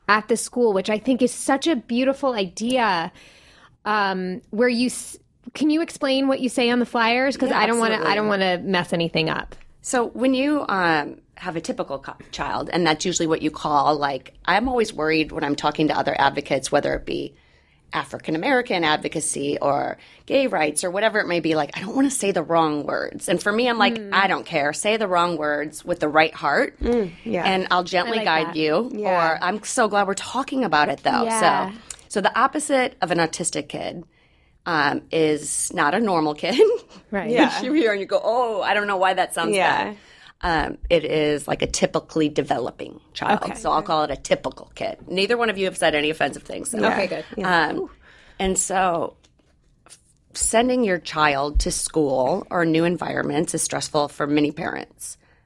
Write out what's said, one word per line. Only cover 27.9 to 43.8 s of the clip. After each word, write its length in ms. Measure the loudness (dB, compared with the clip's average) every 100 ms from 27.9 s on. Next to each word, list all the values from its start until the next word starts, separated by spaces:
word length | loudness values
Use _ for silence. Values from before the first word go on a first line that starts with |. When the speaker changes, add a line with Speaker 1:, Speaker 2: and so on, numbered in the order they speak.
| -2 0 0
Speaker 1:
I 40 |
like 20 |
Speaker 2:
guide 220 | 2 2 0
Speaker 1:
that. 80 | 0
Speaker 2:
you." 340 | 0 2 0
Speaker 3:
Yeah. 400 | -4 0 2 2
Speaker 2:
Or, 40 | 0
"I'm 200 | -2 -4
so 220 | -4 0 2
glad 180 | 2 0
we're 80 |
talking 500 | -2 -6 -6 -4 -2
about 240 | 0 2 2
it, 140 | 0
though." 220 | 0 0
Speaker 1:
Yeah. 460 | 0 2 4 2 -2
Speaker 2:
So, 40 | -8 -16 -18 -6
so 120 | 0
the 160 | 0 2
opposite 580 | 0 0 0 0 0 -2
of 80 | -2
an 80 | 2
autistic 500 | 0 0 -4 -4 -6
kid, 360 | -8 -8 -10 -16 _ _ _ _ _ -2
um, 360 | 0 2 0 -2
is 600 | 0 2 0 -4 -6 -4
not 200 | 0 2
a 60 | 2
normal 340 | 2 2 0
kid. 240 | -2 -2 4
<laughs> 520 | 4 4 -6 -20 _
Speaker 1:
Right. 200 | -6 -2
Speaker 3:
Yeah. 300 | 2 2 0
Speaker 2:
You 100 | 0
hear 180 | 2 2
and 80 | 0
you 60 | 0
go, 140 | -2
"Oh, 380 | 0 0 0 -2
I 120 | 0
don't 120 | 0 0
know 80 | 2
why 180 | 2
that 200 | 2 0
sounds 200 | 0 0
Speaker 3:
Yeah. 300 | 2 2 2
Speaker 2:
bad." 120 | -2 -8 -20 -20 -20 -8
Um, 360 | -2 0 -2 -6 0
it 140 | 0
is, 420 | 2 0 0 0 -2
like, 140 | -2
a 40 | -2
typically 600 | 0 0 0 -4 -2 0
developing 720 | 0 -2 -2 -4 -8 -16 -16 _
child. 260 | -8 -2 -2
Speaker 1:
Okay. 100 | -2
Speaker 2:
So 160 | -6 -2
I'll 120 | -2